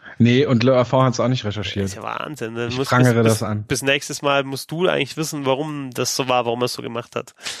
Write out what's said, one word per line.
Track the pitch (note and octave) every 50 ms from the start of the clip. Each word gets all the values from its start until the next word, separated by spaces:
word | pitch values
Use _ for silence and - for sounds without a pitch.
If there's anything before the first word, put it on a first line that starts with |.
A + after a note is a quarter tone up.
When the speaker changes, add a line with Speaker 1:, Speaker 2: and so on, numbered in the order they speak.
| - - - -
Speaker 1:
Nee, | A#2 A#2+ A#2+ C3 C#3+
und | C3+ C3 A2
Le | A#2+ C3 C3
Affont | B2 B2 - C3+ C3 C3 B2+
hat's | A2+ -
auch | A2+ A#2+
nicht | B2+ B2 -
recherchiert. | G#2 G2 G#2+ G2 - - G2+ G2
Speaker 2:
Das | F#2+
ist | G2
ja | A2
Wahnsinn. | G#2+ A2+ A2+ - - - D3+ - A#2 A2 A2+
Dann | A#2 A#2+ A#2
Speaker 1:
Ich | B2 C3
Speaker 2:
musst | C3+ -
Speaker 1:
prangere | B2+ B2 B2+ B2 A2+ A#2
Speaker 2:
bis, | A2+ A2
Speaker 1:
das | A2 -
Speaker 2:
bis, |
Speaker 1:
an. | A#2 G#2+ G#2+ G#2+ G#2+
Speaker 2:
bis | - C#3+ A#2+
nächstes | C#3 C3+ C#3 D3 - - D3 -
Mal | D3 C#3+ C#3 C#3 C3+
musst | C3+ C3+ B2+ - -
du | D#3 E3 F#3 E3+
eigentlich | D3+ C#3+ C#3+ A#2+ - D3+
wissen, | D#3+ C#3+ D#3+ D3 C#3
warum | C3 C3 C3 D3+ D#3 D3 C#3+ C#3 B2+
das | B2 - B2 - -
so | - C3
war, | B2+ B2 B2 A#2
warum | A#2 A#2 B2
er | B2
es | A#2+
so | - -
gemacht | A#2+ A#2+ A#2 A#2 - - -
hat. | A#2 A#2+ - - _ - - - -